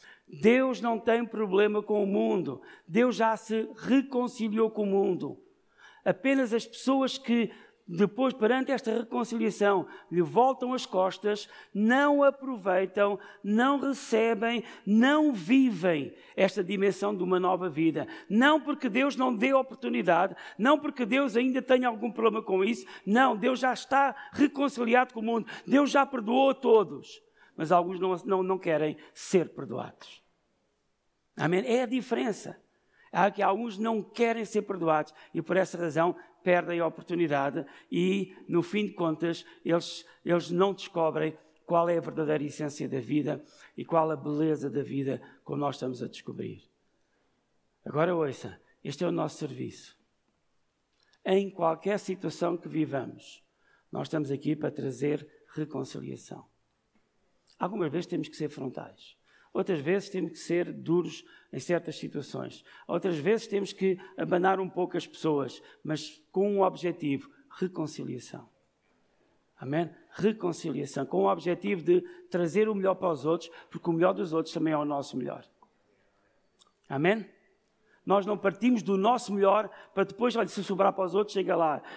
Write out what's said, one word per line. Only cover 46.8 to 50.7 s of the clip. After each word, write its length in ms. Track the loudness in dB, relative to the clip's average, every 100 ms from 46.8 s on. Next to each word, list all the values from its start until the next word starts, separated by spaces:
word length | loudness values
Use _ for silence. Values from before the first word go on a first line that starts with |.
| _ _ _ _ _ _ _ _ _ _
Agora 300 | -8 -2 0
ouça, 460 | 0 -2 -6 -12 -16 _ _
este 220 | -12 -4
é 20 | -4
o 60 |
nosso 240 | -2 -4 -6
serviço. 600 | -10 -8 -12 -12 -20 _ _ _ _ _ _ _ _